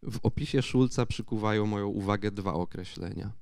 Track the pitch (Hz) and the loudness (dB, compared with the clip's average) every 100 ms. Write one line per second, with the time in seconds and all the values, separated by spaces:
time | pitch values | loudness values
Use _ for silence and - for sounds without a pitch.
0 | - 110 - - 147 143 123 127 127 - | -6 0 2 2 0 0 2 4 4 4
1 | 120 - 107 110 107 107 104 104 101 104 | -2 -2 -2 0 2 2 2 0 0 -2
2 | 98 101 101 101 95 80 90 - 90 - | 2 2 2 -2 -2 0 -2 -6 -10 -8
3 | 87 - 95 - | -8 -6 -8 -10